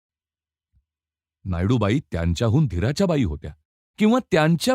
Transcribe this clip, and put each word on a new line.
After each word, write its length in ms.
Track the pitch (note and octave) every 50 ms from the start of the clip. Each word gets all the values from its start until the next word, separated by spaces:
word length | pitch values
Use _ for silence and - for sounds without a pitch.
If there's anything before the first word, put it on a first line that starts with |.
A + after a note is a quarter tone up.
| _ _ _ _ _ _ _ _ _ _ _ _ _ _ _ _ _ _ _ _ _ _ _ _ _ _ _ _ -
नायडूबाई 540 | F#2+ F2 E2 F2+ G#2 C3 A#2 G#2+ G2 A#2 D3+ - _
त्यांच्याहून 560 | - E2+ E2+ F2 E2 - A#2+ A2+ G#2+ D#3 D#3+
धीराच्या 400 | A2+ E2 F2 - B2 D3 - G3
बाई 160 | F3+ E3 D3 A#2
होत्या 300 | E2 D2 D2 - D2+ - _ _ _ _ _ _ _ _
किंवा 220 | - G#3 G#3+ A#3+ B3+ - _
त्यांच्या 420 | - D#3+ D3+ D#3+ E3+ D#3 - B3 B3+